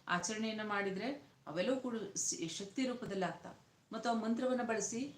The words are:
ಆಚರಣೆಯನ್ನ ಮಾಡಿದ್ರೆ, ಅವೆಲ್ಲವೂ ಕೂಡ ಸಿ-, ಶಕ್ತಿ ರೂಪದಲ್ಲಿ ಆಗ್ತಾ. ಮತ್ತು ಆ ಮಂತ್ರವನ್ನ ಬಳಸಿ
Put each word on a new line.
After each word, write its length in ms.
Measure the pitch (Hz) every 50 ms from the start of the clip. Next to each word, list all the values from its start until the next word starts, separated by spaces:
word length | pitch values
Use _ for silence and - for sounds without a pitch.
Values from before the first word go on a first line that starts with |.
| - -
ಆಚರಣೆಯನ್ನ 540 | 170 180 - - 220 214 220 220 220 214 214
ಮಾಡಿದ್ರೆ, 680 | 214 202 202 196 196 185 185 214 254 294 285 - - - - - -
ಅವೆಲ್ಲವೂ 320 | 151 170 185 226 262 254
ಕೂಡ 160 | - 247 226 226 196 196 -
ಸಿ-, 320 | - - - - - 160 165
ಶಕ್ತಿ 400 | - - 202 190 - - 262 240
ರೂಪದಲ್ಲಿ 380 | 247 240 220 160 196 190 180
ಆಗ್ತಾ. 400 | 170 - - - 117 - - - _ _ _ _ - -
ಮತ್ತು 160 | 220 220 240
ಆ 40 | 233
ಮಂತ್ರವನ್ನ 480 | 226 214 226 233 233 254 254 254 247 240
ಬಳಸಿ 500 | 226 220 202 196 - 233 226 269 285 -